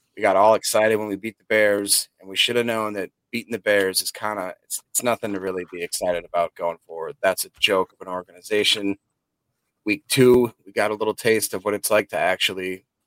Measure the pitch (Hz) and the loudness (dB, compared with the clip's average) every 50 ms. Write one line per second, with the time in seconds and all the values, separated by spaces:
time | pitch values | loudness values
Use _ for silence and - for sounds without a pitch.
0 | _ _ - 98 107 101 92 95 104 110 110 101 - - - 107 107 110 110 104 | _ _ -6 0 2 2 4 6 6 6 6 4 2 0 2 2 4 4 2 0
1 | 107 104 98 95 107 113 - _ _ - 110 107 107 104 101 101 101 98 - - | -2 -4 -6 -8 -8 -12 -14 _ _ 0 2 2 4 4 2 0 0 0 0 -2
2 | - - _ _ 95 95 95 - - 123 120 120 117 120 113 110 107 107 104 98 | -2 -6 _ _ -16 -8 -2 -2 0 0 0 0 0 0 -2 -2 -4 -4 -6 -8
3 | 90 - _ _ _ - 117 117 - - 120 98 - 107 104 101 95 95 92 - | -8 -10 _ _ _ -10 -8 -8 -8 -6 -8 -4 2 2 4 4 4 2 0 -2
4 | - - - - 110 107 107 98 92 90 - _ _ - - - _ _ - - | -4 -6 -8 -6 -6 -6 -4 -4 -6 -8 -10 _ _ -12 -12 -12 _ _ -4 -2
5 | 123 120 113 - 117 104 98 92 95 95 92 92 87 - 90 87 87 - - - | 0 0 -2 0 -2 -6 -6 -4 -6 -6 -6 -6 -8 -10 -10 -10 -8 -8 -6 -4
6 | 98 90 87 85 85 - 87 87 85 82 _ - 87 85 82 - _ - 82 80 | -2 -2 -2 -2 -4 -4 -2 -2 -2 -2 _ -6 -6 -6 -6 -6 _ -16 -12 -10
7 | 80 78 73 - 98 95 90 - - 95 _ - - 107 98 95 92 - _ - | -10 -10 -6 -2 0 0 0 -2 -6 -10 _ -4 -2 0 0 0 0 -2 _ -16
8 | 92 92 90 92 90 95 87 90 - - 107 104 101 - 113 107 101 98 98 - | -12 -10 -10 -10 -10 _ -20 -16 -8 -2 -2 0 2 2 0 0 -2 -6 -6 -6
9 | _ _ _ _ _ _ _ _ _ _ _ _ _ _ _ _ - 107 101 - | _ _ _ _ _ _ _ _ _ _ _ _ _ _ _ _ -4 -4 -4 -4
10 | _ - - 135 127 123 127 127 120 113 - _ _ 98 - 113 104 107 107 104 | _ -2 2 6 6 8 8 6 4 0 -4 _ _ -8 -4 -2 -2 -2 -2 -2
11 | 107 107 101 - - 113 110 104 - - 107 92 95 104 104 98 - - 107 107 | -4 -4 -4 -2 0 2 2 2 0 -4 -6 -4 -4 -4 -4 -2 -2 0 0 0
12 | 98 - 95 78 82 92 92 - - - 92 92 92 92 92 92 _ _ _ _ | 0 0 -4 -2 0 0 0 0 -2 -4 -4 -4 -6 -8 -8 -10 _ _ _ _
13 | _ | _